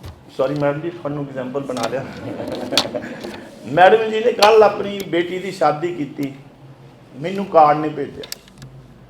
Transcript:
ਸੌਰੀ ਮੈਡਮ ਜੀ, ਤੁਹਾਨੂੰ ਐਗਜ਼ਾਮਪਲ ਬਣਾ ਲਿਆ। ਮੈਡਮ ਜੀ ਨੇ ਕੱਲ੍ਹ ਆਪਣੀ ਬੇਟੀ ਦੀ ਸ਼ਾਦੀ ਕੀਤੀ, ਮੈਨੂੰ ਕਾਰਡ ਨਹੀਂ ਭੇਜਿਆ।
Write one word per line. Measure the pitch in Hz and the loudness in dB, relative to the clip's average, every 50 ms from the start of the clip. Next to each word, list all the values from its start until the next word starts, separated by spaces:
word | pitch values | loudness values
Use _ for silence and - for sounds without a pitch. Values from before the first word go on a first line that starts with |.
| - - - - - - - | -18 -18 -18 -20 -20 -10 -4
ਸੌਰੀ | - 131 135 147 | -2 -2 -2 0
ਮੈਡਮ | 147 147 143 143 151 | 0 0 0 0 -2
ਜੀ, | 165 170 | -4 -8
ਤੁਹਾਨੂੰ | 170 - - 143 143 147 143 135 | -8 -8 -8 -8 -6 -6 -8 -8
ਐਗਜ਼ਾਮਪਲ | 127 131 127 127 127 143 | -8 -8 -8 -6 -6 -6
ਬਣਾ | 135 127 127 123 117 113 | -6 -6 -6 -4 -4 -4
ਲਿਆ। | 123 135 127 123 - - - 117 101 - 117 - 127 120 117 - 127 123 - 113 - 120 - - 113 - - - - - - - - - - | -4 -6 -8 -8 -12 -12 -12 -10 -10 -10 -8 -8 -8 -8 -6 -4 -2 -2 -2 -2 -6 -8 -8 -10 -12 -12 -12 -12 -12 -14 -16 -18 -18 -16 -10
ਮੈਡਮ | 107 143 170 180 196 220 226 220 220 | -2 4 6 8 8 8 6 2 2
ਜੀ | 220 220 226 | 0 0 0
ਨੇ | 247 | 0
ਕੱਲ੍ਹ | 240 - 202 214 220 220 208 | 2 4 6 6 8 8 8
ਆਪਣੀ | 196 - - 196 202 202 196 180 160 | 6 4 0 -6 -6 -6 -6 -6 -2
ਬੇਟੀ | 160 170 175 175 185 185 | -2 -2 -2 -2 -4 -6
ਦੀ | 185 196 | -8 -6
ਸ਼ਾਦੀ | 175 - 160 151 147 151 170 175 175 | -4 0 0 0 0 0 -4 -6 -4
ਕੀਤੀ, | 156 143 - - - 143 131 135 - - - - - - - - - - - - - - - - 127 | -6 -8 -8 -6 -8 -8 -8 -8 -12 -20 -20 -20 -20 -20 -20 -20 -20 -20 -20 -20 -20 -20 -20 -14 -10
ਮੈਨੂੰ | 147 180 196 196 196 | -8 -6 -4 -4 -2
ਕਾਰਡ | - 170 160 151 147 147 | 2 6 6 8 6 6
ਨਹੀਂ | 151 156 147 | 2 0 -4
ਭੇਜਿਆ। | 147 143 139 123 - 147 - - - - - - - - 131 131 - - - - - - - | -4 -6 -8 -8 -10 -14 -14 -14 -16 -16 -18 -20 -20 -20 -20 -20 -20 -20 -20 -20 -20 -20 -20